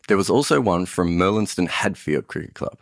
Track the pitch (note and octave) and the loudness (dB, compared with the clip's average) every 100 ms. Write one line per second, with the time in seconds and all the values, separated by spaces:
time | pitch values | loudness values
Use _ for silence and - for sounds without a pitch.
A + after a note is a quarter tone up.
0 | - G2+ F#2 G2+ C#3+ D3 A#2 F2 F2+ - | 0 0 2 2 2 2 2 0 0 -2
1 | F2 E2+ F#2+ G#2+ G#2 - F2+ - G#2 F#2 | 0 2 2 2 -2 -2 -2 -2 -4 -4
2 | - B2+ - - - - - - | -4 -4 -4 -10 -12 -8 -10 -10